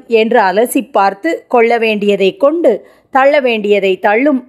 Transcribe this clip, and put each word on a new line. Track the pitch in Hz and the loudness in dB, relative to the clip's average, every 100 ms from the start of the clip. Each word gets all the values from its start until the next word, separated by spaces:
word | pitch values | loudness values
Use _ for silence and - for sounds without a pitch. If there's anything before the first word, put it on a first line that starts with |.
| - | -2
என்று | 226 220 233 | 0 2 0
அலசி | 190 190 233 - 208 | 0 0 -2 -2 -4
பார்த்து | 220 196 196 330 - - | -2 -2 -2 -6 -6 -2
கொள்ள | 247 233 233 | 0 2 0
வேண்டியதை | 226 208 202 196 196 | -2 -2 -2 0 0
கொண்டு | 196 277 330 320 196 - _ _ | 0 0 0 0 -2 -4 _ _
தள்ள | 262 277 294 | 0 2 2
வேண்டியதை | 254 226 202 202 190 185 | 0 -2 0 0 0 0
தள்ளும் | 214 214 285 262 | 0 0 0 -2